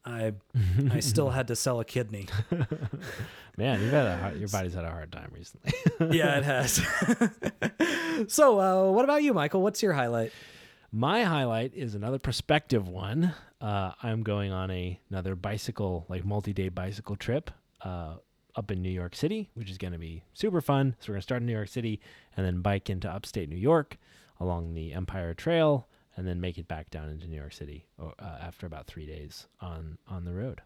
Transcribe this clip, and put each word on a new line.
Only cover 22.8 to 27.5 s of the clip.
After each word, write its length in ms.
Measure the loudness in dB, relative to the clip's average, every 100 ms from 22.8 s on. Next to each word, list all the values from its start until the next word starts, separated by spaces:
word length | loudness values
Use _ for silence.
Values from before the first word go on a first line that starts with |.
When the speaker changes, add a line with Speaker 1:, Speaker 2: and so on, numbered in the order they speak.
| 0
Speaker 2:
into 180 | -4 -4
upstate 400 | -6 -6 -6 -4
New 60 | 0
York 420 | 4 4 4 -12 _ -20 _ _
along 340 | -2 -2 -4 -6
the 180 | -6
Empire 400 | -6 -6 -6 -6
Trail, 540 | -4 0 4 4 2 -2 _ _ -8
and 100 | -4
then 140 | -2
make 160 | -4 -6
it 80 | -10
back 220 | -10 -8
down 180 | -10 -8
into 180 | -10 -10
New 100 | -10
York 160 | -10